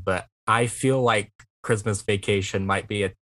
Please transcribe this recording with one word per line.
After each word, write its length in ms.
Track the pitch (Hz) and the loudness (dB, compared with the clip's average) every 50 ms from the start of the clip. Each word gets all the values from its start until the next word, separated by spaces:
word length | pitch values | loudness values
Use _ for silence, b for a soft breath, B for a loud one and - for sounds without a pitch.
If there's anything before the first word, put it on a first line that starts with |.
| 92 | -2
but 220 | - 92 87 - _ _ _ - | -2 -2 -2 -4 _ _ _ 0
I 220 | - 110 117 123 | 2 2 2 2
feel 340 | 117 - - - 131 131 131 | 0 -2 0 0 0 2 2
like 300 | 127 117 110 104 104 - _ - - _ _ _ - | 2 2 2 0 -2 -4 _ -20 -20 _ _ _ -2
Christmas 400 | - 117 101 101 110 101 101 - | -2 -2 0 0 -2 -2 -2 0
Vacation 640 | - 104 98 - - 101 98 95 - - 98 98 | 0 -2 0 2 0 0 0 0 0 -2 -2 0
might 200 | 98 98 98 - | 0 -2 -2 -2
be 160 | - 107 104 98 | -4 -2 -2 -2
a 100 | 92 - _ | -2 -4 _